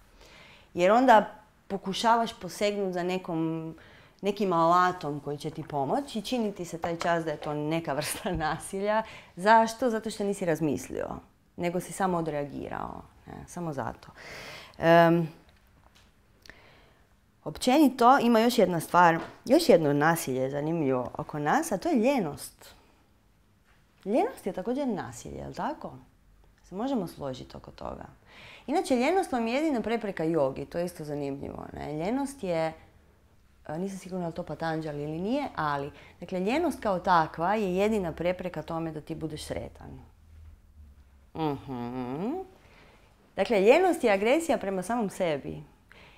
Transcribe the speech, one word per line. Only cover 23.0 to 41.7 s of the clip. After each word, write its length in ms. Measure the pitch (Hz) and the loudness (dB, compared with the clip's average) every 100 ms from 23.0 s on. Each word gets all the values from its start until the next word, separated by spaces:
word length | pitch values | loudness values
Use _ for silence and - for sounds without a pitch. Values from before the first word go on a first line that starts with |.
| _ _ _ _ _ _ _ _ _ _ 190 | _ _ _ _ _ _ _ _ _ _ -2
Ljenost 400 | 247 453 - 202 | 0 0 -4 -8
je 80 | |
također 340 | 185 185 254 269 | -6 -6 -4 -2
nasilje, 500 | 185 120 - 147 139 | -4 -6 -12 -14 -12
jel 160 | 139 | -12
tako? 400 | 135 220 311 170 131 131 _ _ _ _ _ | -8 -8 -8 -12 -16 -20 _ _ _ _ _
Se 120 | - 180 | -14 -6
možemo 320 | 254 262 170 | -2 -2 -4
složiti 500 | - 139 131 135 - | -8 -10 -10 -14 -18
oko 140 | - | -18
toga. 340 | - 64 - - - _ - - - - | -12 -12 -12 -16 -20 _ -20 -20 -16 -4
Inače, 280 | 320 349 247 | -2 0 2
ljenost 360 | 262 381 - | 2 0 0
vam 160 | 247 226 | -2 -2
je 60 | |
jedina 280 | 254 320 247 | 0 0 -2
prepreka 420 | 208 226 208 180 | -2 -4 -4 -4
jogi, 420 | 160 165 135 139 139 | 0 2 0 -2 -8
to 120 | 170 | -6
je 80 | 175 | -6
isto 180 | - | -8
zanimljivo, 600 | 151 147 143 139 - - - | -8 -6 -6 -8 -10 -12 -12
ne? 200 | 143 139 | -12 -8
Ljenost 500 | 151 175 262 269 - | -6 -4 -4 -6 -8
je, 300 | 185 165 160 160 - _ _ _ _ _ _ _ - | -4 -2 -2 -6 -20 _ _ _ _ _ _ _ -10
e, 100 | 156 | -6
nisam 200 | 196 190 | -6 -8
sigurna 280 | 180 185 170 | -10 -6 -6
je 20 | |
li 60 | |
to 100 | 165 | -6
Patanđali 600 | 175 147 160 160 156 147 | -8 -6 -4 -4 -6 -6
ili 160 | 147 160 | -6 -6
nije, 280 | 196 277 277 - | -2 -2 -4 -4
ali, 360 | 151 143 143 - - - | -2 -2 -6 -12 -20 -18
dakle, 200 | 175 185 | -8 -4
ljenost 400 | 190 277 339 - | 0 0 0 -2
kao 180 | 214 180 | -2 -2
takva 560 | 190 175 156 - 170 220 | 2 4 2 -2 0 0
je 200 | 190 180 | 0 2
jedina 360 | 208 220 175 | 2 2 -2
prepreka 500 | 139 170 180 185 160 | -2 -4 -2 -6 -8
tome 300 | 151 165 165 | -6 -6 -6
da 100 | 151 | -8
ti 140 | - 160 | -10 -8
budeš 280 | 156 147 | -8 -10
sretan. 560 | - - - - - 135 - _ - - - - _ - - - - - - 160 | -10 -10 -10 -16 -18 -18 -20 _ -20 -20 -20 -20 _ -20 -20 -20 -20 -20 -16 -6
Mhm. 1000 | 156 139 135 | -4 -4 -8